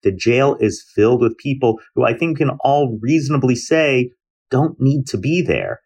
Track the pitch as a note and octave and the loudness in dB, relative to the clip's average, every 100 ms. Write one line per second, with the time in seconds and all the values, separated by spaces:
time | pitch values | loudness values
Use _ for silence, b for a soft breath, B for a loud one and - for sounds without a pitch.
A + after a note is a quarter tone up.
0 | G#2 F#2+ - A#2+ C#3 - G#2+ F2+ - - | -2 0 0 2 2 2 -2 -2 -10 0
1 | G#2+ B2 A#2 A2 C#3 C3 A#2+ A2 B - | 2 4 2 -2 -6 -2 0 -2 B -2
2 | - - E3+ D3+ D#3+ - C#3 C#3+ C#3 A2 | -2 0 -4 -2 -2 -2 0 0 0 -2
3 | A2+ D#3+ C#3 D3 B2+ A#2+ - D#3+ D#3 C3 | -2 0 0 0 2 0 0 0 2 2
4 | B2 _ _ _ _ C3 D#3 - C3+ C#3 | -2 _ _ _ _ -2 -2 0 0 0
5 | C3 - B2 E3+ D#3+ C2+ G1+ - | -2 -6 -2 -2 0 -2 -4 -10